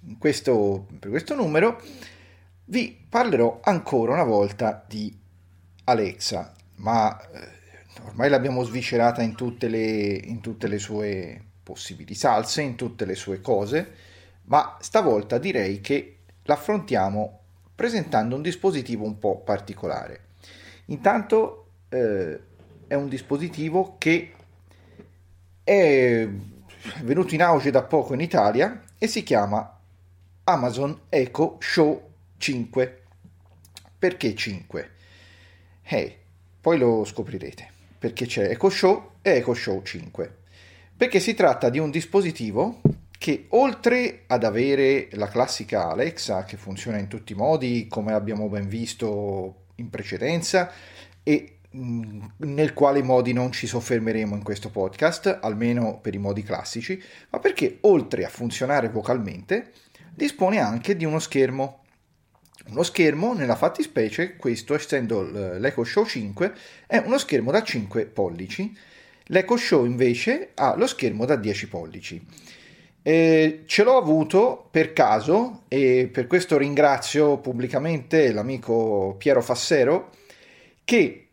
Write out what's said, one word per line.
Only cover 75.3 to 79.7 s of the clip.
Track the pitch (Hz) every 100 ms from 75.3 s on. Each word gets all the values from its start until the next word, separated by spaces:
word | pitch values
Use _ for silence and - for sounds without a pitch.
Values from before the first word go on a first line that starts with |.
| 185 247 214 _
e | 131 135 127 127
per | - 123
questo | 180 175 151
ringrazio | 139 143 151 131 - 143 151 139
pubblicamente | 135 120 123 127 151 160 123 160 139
l'amico | 107 110 135 - 117 113 104 95 95
Piero | 147 131
Fassero | 117 120 -